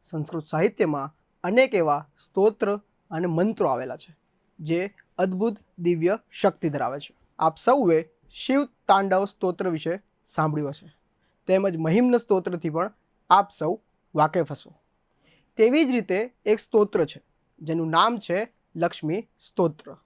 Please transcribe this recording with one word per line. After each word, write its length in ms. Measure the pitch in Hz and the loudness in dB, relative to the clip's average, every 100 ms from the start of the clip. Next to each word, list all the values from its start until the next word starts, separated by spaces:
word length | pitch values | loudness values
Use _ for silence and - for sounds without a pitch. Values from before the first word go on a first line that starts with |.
સંસ્કૃત 420 | - 160 151 170 151 | -10 -8 -6 -8 -6
સાહિત્યમાં 680 | 156 202 - 185 147 139 _ _ _ | -2 -2 0 -2 -2 -6 _ _ _
અનેક 320 | 175 226 262 214 | -2 2 2 2
એવા 320 | 160 143 151 _ | 0 0 -4 _
સ્તોત્ર 640 | - - 208 208 202 208 _ _ _ | -8 0 0 2 -4 -4 _ _ _
અને 160 | 165 180 | -6 -2
મંત્રો 420 | 160 196 214 175 | 0 0 0 -2
આવેલા 280 | 127 127 123 | -2 -6 -12
છે, 200 | - - _ _ _ _ | -16 -20 _ _ _ _
જે 340 | 156 165 190 _ _ - | -4 -4 -4 _ _ -4
અદ્ભુત 400 | 190 185 220 208 _ - | -2 0 -4 -4 _ -4
દિવ્ય 400 | 175 170 170 220 _ | 0 2 0 -2 _
શક્તિ 380 | - 196 - 165 | -2 -2 0 -6
ધરાવે 300 | 143 117 139 | -4 -6 -6
છે. 160 | - _ _ _ | -14 _ _ _
આપ 180 | 160 156 | -2 0
સૌએ 520 | - 277 202 160 165 _ _ | 2 4 4 2 0 _ _
શિવ 340 | - - 269 285 | -16 0 0 0
તાંડવ 600 | _ - 196 196 185 196 | _ 2 2 4 0 0
સ્તોત્ર 440 | - 185 180 185 | -2 -4 -2 -4
વિશે 320 | 165 165 185 _ _ _ | -4 -4 -6 _ _ _
સાંભળ્યું 420 | - 156 151 147 | -2 -2 -2 -6
હશે, 240 | 139 156 _ _ _ _ _ - | -8 -20 _ _ _ _ _ 0
તેમજ 300 | 190 196 165 | 2 2 -2
મહિમ્ન 400 | 160 190 247 240 | 2 4 4 2
સ્તોત્રથી 520 | 233 190 175 175 165 | 2 -2 0 -6 -4
પણ 220 | 156 196 _ _ _ _ | -4 -4 _ _ _ _
આપ 180 | 190 196 - | 2 2 -4
સૌ 200 | 151 208 _ _ _ - | -6 -6 _ _ _ 0
વાકેફ 360 | 151 175 151 | 0 2 -4
હશો. 220 | 143 - _ _ _ _ _ _ _ _ - | -6 -16 _ _ _ _ _ _ _ _ 2
તેવી 280 | 226 285 294 | 4 4 2
જ 60 | |
રીતે 420 | 247 - 185 240 _ - | 0 0 -2 -2 _ -2
એક 140 | 214 | -2
સ્તોત્ર 460 | - 220 208 202 151 | 2 2 2 0 -2
છે, 160 | - _ _ _ _ | -4 _ _ _ _
જેનું 300 | 151 160 160 | -6 -4 0
નામ 280 | 165 214 233 | 2 2 0
છે 360 | - 185 233 _ _ 165 | -4 -4 -4 _ _ -4
લક્ષ્મી 520 | 170 - 156 180 220 _ | -4 -4 -4 -4 -6 _
સ્તોત્ર. 560 | - - 170 156 - - | -14 -2 -2 -2 -20 -20